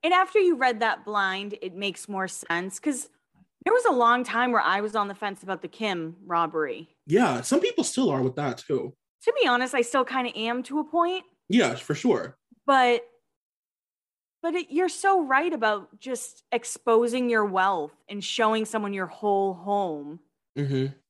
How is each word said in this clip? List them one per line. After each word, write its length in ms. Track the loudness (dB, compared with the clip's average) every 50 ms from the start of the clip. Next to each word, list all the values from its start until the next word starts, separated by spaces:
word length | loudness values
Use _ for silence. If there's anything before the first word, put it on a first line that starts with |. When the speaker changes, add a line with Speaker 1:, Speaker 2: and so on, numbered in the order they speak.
Speaker 1:
And 120 | 2 2 4
after 260 | 4 2 4 4 4
you 160 | 4 4 4
read 240 | 4 2 0 2 2
that 260 | 0 0 0 -2 -6
blind, 500 | -4 -2 0 0 0 -2 -4 -6 -8 -10 -10
it 140 | -10 -10 -8
makes 340 | -6 -6 -6 -6 -8 -12 -8
more 180 | -6 -4 -4 -6
sense, 520 | -6 -12 -6 -4 -4 -4 -4 -6 -10 -6
'cause 300 | -4 -4 -4 -4 -8 -14 _ _ _ _ _ _ _ _ _ _ 0
there 100 | 2 2
was 120 | 4 4
a 60 | 4
long 320 | 2 4 4 4 4 2 0
time 280 | -2 0 0 0 2
where 100 | 2 2
I 200 | 2 2 0 0
was 140 | -2 -2 -2
on 120 | -2 -4 -4
the 60 | -4
fence 280 | -8 -8 -8 -8 -10 -8
about 180 | -8 -8 -8
the 60 | -8 -14
Kim 480 | -10 -6 -4 -4 -4 -4 -6 -8 -10 -14 -10
robbery. 720 | -2 0 0 0 0 0 -2 -4 -4 -4 -10 -12 _ _ _ _
Speaker 2:
Yeah, 360 | 2 4 4 4 4 2 -2
some 180 | -2 0 0 2
people 240 | 2 2 0 0 -2
still 260 | -2 0 0 0 2
are 140 | 2 2 0
with 120 | -2 -2 -2
that, 200 | -4 -4 -4 -6
too. 380 | -6 _ -2 -2 -2 -6 -12 _ _ _ _ _ -2
Speaker 1:
To 80 | 0 2 2
be 80 | 2 2
honest, 280 | 4 2 0 0 0
I 60 | -2
still 220 | -2 2 2 0 0
kinda 320 | 0 -2 -2 -4 -4 -4
am 280 | -4 -4 -4 -4 -4 -6
to 160 | -4 -4 -4
a 40 | -4
point. 420 | -2 0 2 2 2 0 -4 -8 _ _ _ _ _
Speaker 2:
Yeah, 260 | 2 4 4 4 0
for 180 | -4 -4 -4 -4
sure. 440 | 0 2 2 2 2 0 -6 -12 _ _ _ _ _ _
Speaker 1:
But, 400 | 4 6 6 6 6 4 2 0 -6 _ _ _ _ _ _ _ _ _ _ _ _ _ _ _ _ _ _ _ _ _ _ _ _ _ _
but 140 | -6 -4 -4
it, 160 | -4 -6 -2
you're 180 | 0 0 0 0
so 320 | -2 0 2 2 4 4
right 300 | 2 2 2 2 2 0 -2
about 460 | 0 0 0 0 -2 -6 -12 -20 -16
just 440 | -10 -8 -8 -8 -8 -12 -18 _ _ _ -4
exposing 760 | -4 -4 -6 -12 -6 _ 4 4 4 4 4 0 0 0 2
your 160 | 2 2 0
wealth 460 | 2 2 2 2 2 2 0 -4 -6 _ _ _ _
and 140 | -12 -10 -8
showing 400 | -6 -2 0 2 2 2 0 -2
someone 280 | -2 -4 -4 -4 -4 -4
your 140 | -6 -6 -8
whole 460 | -8 -6 -2 0 2 2 2 0 -2
home. 680 | -6 -4 -2 -2 -2 0 -2 -4 -8 -10 -12 -14 -16 _ _ _ _ _ _ _ -6
Speaker 2:
Mm-hmm. 360 | -4 -2 0 -2 -2 -2 -6 _ _